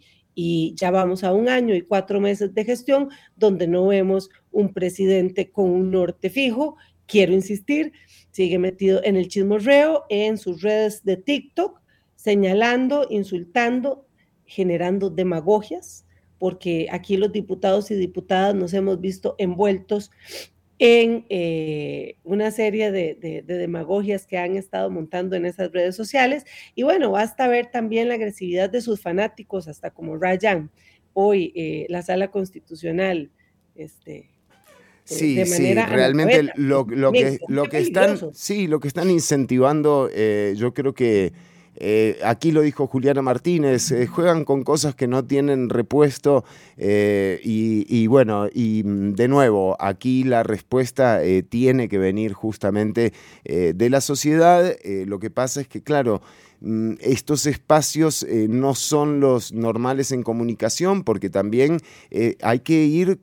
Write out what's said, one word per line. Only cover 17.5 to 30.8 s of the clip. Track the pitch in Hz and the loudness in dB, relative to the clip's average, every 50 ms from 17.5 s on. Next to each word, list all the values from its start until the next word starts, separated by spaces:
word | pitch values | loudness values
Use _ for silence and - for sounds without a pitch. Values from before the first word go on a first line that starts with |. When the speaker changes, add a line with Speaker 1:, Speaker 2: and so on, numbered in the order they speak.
| 190 185 - 196 190 208 202 - | -8 -4 -2 0 0 0 0 -2
Speaker 1:
y | 220 | -4
diputadas | 196 185 175 - 180 175 - 196 185 190 202 208 | -4 -4 -4 -6 -8 -6 -2 0 0 2 2 0
nos | 196 185 170 180 | 0 -2 -2 -2
hemos | 196 190 196 190 175 | -2 0 0 -2 -2
visto | 180 190 185 - - 196 - - | -4 -6 -6 -4 -6 -6 -4 -4
envueltos | 202 180 180 170 208 208 196 190 190 - 214 208 202 - _ _ - - - - - - _ _ _ _ _ - | -4 -4 0 0 0 0 0 -2 -4 -4 -6 -6 -6 -8 _ _ -20 -18 -16 -16 -16 -18 _ _ _ _ _ 4
en, | 262 233 233 233 233 233 233 233 233 - | 6 6 8 8 6 4 0 -2 -6 -6
eh, | 202 180 175 170 165 160 156 156 156 151 147 143 143 143 143 - - _ - | -4 -4 -2 -2 -2 -4 -4 -4 -6 -6 -6 -8 -8 -10 -10 -12 -16 _ -8
una | 165 190 208 214 220 | -4 -2 -2 -2 -2
serie | 214 220 220 214 202 220 214 208 | -2 -2 -2 0 0 0 -2 -2
de, | 190 196 175 160 151 | -2 -2 -2 -4 -6
de, | - - 165 156 160 | -8 -10 -10 -10 -10
de | 156 156 180 180 | -10 -8 -6 -6
demagogias | 175 175 170 170 165 151 190 202 208 202 202 190 - - | -4 -4 -6 -6 -4 -4 -2 -2 -2 -2 -4 -4 -6 -6
que | - 180 | -6 -6
han | 180 175 190 196 | -4 -4 -4 -6
estado | 190 - - 190 190 196 | -6 -6 -6 -4 -4 -4
montando | 185 170 160 160 - 180 180 190 190 180 | -4 -6 -8 -8 -6 -6 -6 -4 -4 -4
en | 170 | -4
esas | 180 175 - 190 175 | -4 -4 -6 -6 -4
redes | 156 180 175 180 185 | -2 -2 -2 -2 -2
sociales. | 208 220 202 - 269 254 247 277 294 - - - - - - - | -6 -8 -2 0 0 2 2 0 -4 -8 -12 -20 -20 -20 -14 -8
Y | - 240 | -2 0
bueno, | 285 359 392 285 214 | 2 2 2 2 0
basta | 190 202 220 220 - - 262 247 | 0 0 -2 -2 -2 -2 0 2
ver | 240 240 240 240 | 2 0 -2 -2
también | - 247 226 220 220 226 233 240 | -6 -6 -4 -2 -2 -2 -2 -2
la | 240 | -2
agresividad | 226 220 208 202 - 190 180 175 180 190 196 | -4 -6 -6 -8 -8 -8 -4 -2 -2 -2 0
de | 190 247 | -2 -4
sus | 226 233 214 202 | -4 -4 -6 -4
fanáticos, | - 180 170 185 208 226 - - 208 - - 190 165 160 | -4 -4 -2 -2 -2 -2 -4 -10 -16 -10 -10 -10 -8 -10
hasta | 147 - - - | -16 -14 -14 -16
como | - - 165 160 156 156 | -14 -12 -12 -10 -8 -4
rayan | 170 185 185 185 202 220 196 170 151 151 _ _ | -2 0 0 2 2 0 0 0 -4 -8 _ _